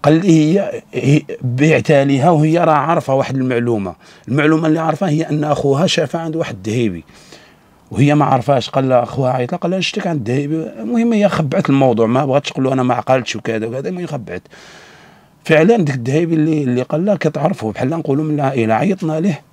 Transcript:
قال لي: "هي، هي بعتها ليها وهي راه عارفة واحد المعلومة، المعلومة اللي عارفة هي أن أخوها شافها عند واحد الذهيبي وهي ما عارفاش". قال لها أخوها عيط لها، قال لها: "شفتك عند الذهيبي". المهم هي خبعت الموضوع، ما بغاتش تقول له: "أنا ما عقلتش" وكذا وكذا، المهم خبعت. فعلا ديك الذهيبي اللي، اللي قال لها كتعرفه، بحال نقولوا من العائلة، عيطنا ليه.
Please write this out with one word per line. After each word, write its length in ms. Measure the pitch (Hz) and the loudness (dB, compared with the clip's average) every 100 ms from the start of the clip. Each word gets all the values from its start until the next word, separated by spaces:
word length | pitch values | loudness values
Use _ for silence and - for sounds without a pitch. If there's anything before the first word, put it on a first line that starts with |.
قال 100 | 147 | 4
لي: 140 | 160 190 | 2 4
"هي، 540 | 160 151 196 196 113 _ | 4 4 2 -2 -8 _
هي 280 | - 135 151 - - | -2 2 2 0 -8
بعتها 640 | 127 123 151 139 117 143 139 | -6 0 2 2 4 2 4
ليها 240 | 139 151 | 2 4
وهي 280 | 160 156 165 | 4 4 2
راه 160 | 170 | 2
عارفة 400 | 151 143 170 135 | 2 2 -2 0
واحد 220 | 135 - 135 | -2 0 -2
المعلومة، 600 | 131 120 120 110 95 - - - - | 0 0 0 -2 -4 -10 -20 -20 -4
المعلومة 400 | 139 151 160 160 | 0 2 2 2
اللي 120 | 160 | 0
عارفة 300 | 160 156 190 | 0 -2 -2
هي 200 | 151 156 | -2 -2
أن 140 | 147 | -2
أخوها 440 | 147 143 143 135 143 | 0 0 0 2 0
شافها 340 | - 151 165 | 0 -2 -4
عند 140 | 165 160 | -6 -6
واحد 200 | - 104 | -6 -8
الذهيبي 480 | 101 117 113 85 - - - - - _ _ _ _ | -6 -2 -2 -4 -14 -20 -20 -20 -20 _ _ _ _
وهي 240 | 95 143 147 | 0 2 4
ما 100 | 143 | 2
عارفاش". 440 | 131 113 135 - | 2 2 0 0
قال 200 | 135 131 | -2 2
لها 140 | 127 | 2
أخوها 280 | 120 - 131 | 0 -2 -2
عيط 200 | 131 123 | -2 -4
لها، 80 | 180 | -4
قال 120 | 175 | -4
لها: 80 | 185 | -2
"شفتك 280 | 170 214 190 | -4 -4 -4
عند 220 | 156 107 | -4 -2
الذهيبي". 260 | 131 143 160 | -2 -2 -4
المهم 580 | 156 - 214 240 233 | -6 -10 -4 0 2
هي 160 | 220 202 | 2 2
خبعت 400 | 170 151 165 - | 0 -2 -2 0
الموضوع، 380 | 135 135 113 110 | 2 4 2 2
ما 180 | 127 143 | 0 0
بغاتش 240 | 135 - | -2 -2
تقول 140 | - | -4
له: 100 | 131 | -2
"أنا 100 | 127 | 0
ما 100 | 127 | 0
عقلتش" 420 | 120 - 131 - 107 | -2 0 0 0 -8
وكذا 320 | - 110 113 | -6 -6 -6
وكذا، 220 | 123 160 | -6 -8
المهم 160 | 180 170 | -8 -8
خبعت. 360 | 147 104 90 _ - - - - - - - _ _ - | -10 -10 -14 _ -20 -20 -20 -20 -20 -20 -20 _ _ 2
فعلا 320 | 156 165 233 | 4 6 4
ديك 180 | 151 135 | 2 -2
الذهيبي 400 | 117 147 170 165 | -2 0 0 0
اللي، 280 | 151 156 | 0 0
اللي 180 | 135 123 | 0 -2
قال 240 | 127 151 196 | -2 -2 0
لها 100 | 196 | 0
كتعرفه، 560 | 160 147 151 196 110 | -2 0 -2 -2 -6
بحال 180 | 104 131 | -4 -4
نقولوا 340 | 165 147 139 | -4 -2 -2
من 120 | 156 147 | 0 -2
العائلة، 380 | 135 135 110 | -2 0 0
عيطنا 460 | 110 165 190 165 156 | 2 0 -2 -2 0
ليه. 220 | 196 143 _ | -2 -2 _